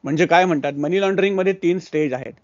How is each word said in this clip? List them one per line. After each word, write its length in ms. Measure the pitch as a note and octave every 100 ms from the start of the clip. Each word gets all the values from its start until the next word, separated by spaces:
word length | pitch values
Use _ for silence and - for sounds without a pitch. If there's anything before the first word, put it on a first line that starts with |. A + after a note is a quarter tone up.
म्हणजे 220 | C3+ D3+ E3+
काय 200 | E3+ F#3
म्हणतात, 280 | D#3 C#3+
मनी 280 | C#3 D3+ F#3
लॉन्ड्रिंगमध्ये 520 | G3 F#3+ G3 F#3+ F#3
तीन 260 | F#3+ E3+ F3+
स्टेज 340 | - D#3 D3+
आहेत 200 | B2+ B2 -